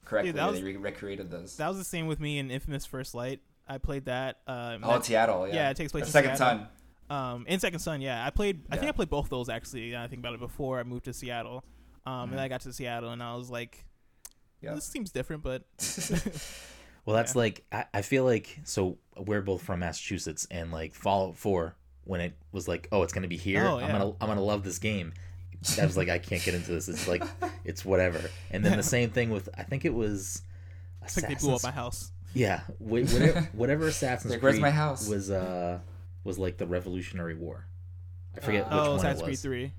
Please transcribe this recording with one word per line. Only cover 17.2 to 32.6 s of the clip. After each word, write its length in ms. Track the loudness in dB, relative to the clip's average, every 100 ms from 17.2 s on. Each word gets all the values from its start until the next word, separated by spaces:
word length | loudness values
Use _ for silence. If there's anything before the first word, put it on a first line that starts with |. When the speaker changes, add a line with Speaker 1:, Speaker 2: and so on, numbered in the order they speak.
| 4
Speaker 2:
Yeah. 40 | 4
Speaker 3:
like, 260 | 2 2 _
I, 120 | -6 -4
I 80 | -4
feel 220 | 2 4
like, 360 | 6 4 0 -16
so 340 | -6 0 0 0 _ -10
we're 260 | -2 0
both 200 | 2 -2
from 180 | 0 0
Massachusetts, 680 | 0 -2 -4 -4 -4 -6 -6
and, 200 | -6 -4
like, 240 | -4 -6
Fallout 420 | -2 2 4 4 0
four, 380 | 2 2 2 -4 -20 -20
when 160 | -6 -2
it 140 | -2 -6 -8
was 140 | -6 -2
like, 200 | -4 2
"Oh, 100 | 4
it's 100 | 4
gonna 160 | 2 -2
be 80 | -2
here," 280 | 2 4
Speaker 2:
Oh, 120 | 4 4
Speaker 3:
I'm 20 | 2
Speaker 2:
yeah. 60 |
Speaker 3:
gonna, 180 | 2 2 0
I'm 80 | 0
gonna 120 | 2
love 200 | 2 2
this 140 | 0 -2
game. 340 | 0 0 -2 -8 -12 -14 -14 -6 -2 4
I 60 | 4
was 100 | 4
like, 120 | 4
"I 100 | 2
can't 240 | 2 0
get 120 | 2
into 180 | 0 0
this. 160 | -2 -2
It's 180 | -4 0
like, 140 | 0 0 -4
Speaker 1:
<laughs> 200 | -4 -4
Speaker 3:
it's 200 | -6 -6
whatever." 360 | 4 6 6 2 -4 -8 -6
And 140 | 2
then 80 | 4
Speaker 2:
Yeah. 40 | 6
Speaker 3:
the 60 |
same 280 | 4 4 4
thing 200 | 4 2
with, 180 | 0 -2 -8
I 60 |
think 220 | -4 0
it 100 | 2
was 480 | 2 2 0 -2 -8 -10 -14 -14 -14 -14 -14
Speaker 2:
It's 140 | -4 -2
like 120 | -2
they 60 |
blew 160 | 0 4
up 60 | 4
Speaker 3:
Assassin's 40 |
Speaker 2:
my 60 | 2
house. 420 | -4 -4 -6 -8 -12 -6
Speaker 3:
Yeah, 260 | 2 4 2